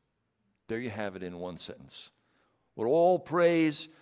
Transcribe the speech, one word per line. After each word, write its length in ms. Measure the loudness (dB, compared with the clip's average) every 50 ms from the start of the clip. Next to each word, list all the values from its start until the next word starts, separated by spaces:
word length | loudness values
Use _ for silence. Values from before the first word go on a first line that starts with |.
| _ _ _ _ _ _ _ _ _ _ _ _ _
There 140 | -8 -8 -6
you 100 | -6 -6
have 240 | -6 -6 -6 -6 -6
it 80 | -8
in 160 | -10 -10 -8 -8
one 180 | -10 -10 -10
sentence. 540 | -10 -12 -12 -14 -16 -18 -18 -16 -16 -16 -16 _ _ _ _ _ _ _ _ _ _ _ _ -8
What 120 | -4 0
all 340 | 2 4 4 6 4 4 2
praise 680 | 0 -2 0 4 4 4 6 4 2 2 0 -2 -10 -12 -16 _